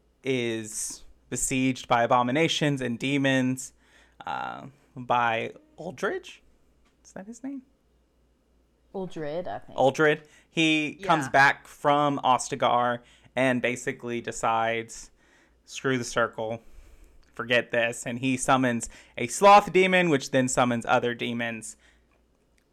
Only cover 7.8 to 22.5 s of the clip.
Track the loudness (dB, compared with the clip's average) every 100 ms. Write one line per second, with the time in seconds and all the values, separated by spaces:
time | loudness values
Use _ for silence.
7.8 | _ _ _ _ _ _ _ _ _ _
8.8 | _ -10 -10 -8 -8 -6 -8 -10 -10 2
9.8 | 2 4 2 2 -4 _ _ -2 2 2
10.8 | -2 -6 0 0 2 4 4 4 -8 -4
11.8 | 2 4 2 2 2 2 0 -2 2 2
12.8 | 0 -2 -8 _ _ -2 0 2 -2 -4
13.8 | -8 -8 -8 -8 -8 -4 -2 0 0 -2
14.8 | -8 -16 -20 _ _ _ _ _ _ -8
15.8 | -2 -2 -2 -2 -2 -2 -8 -8 -12 -20
16.8 | -20 -20 -20 -20 _ -14 2 2 2 0
17.8 | 0 -2 -8 -4 -2 -2 2 2 2 0
18.8 | -6 -16 -18 -8 -6 4 8 8 8 2
19.8 | 4 4 4 2 0 0 0 2 0 0
20.8 | 0 0 0 -4 -6 -6 -6 -8 -14 -20
21.8 | _ _ _ _ _ _ _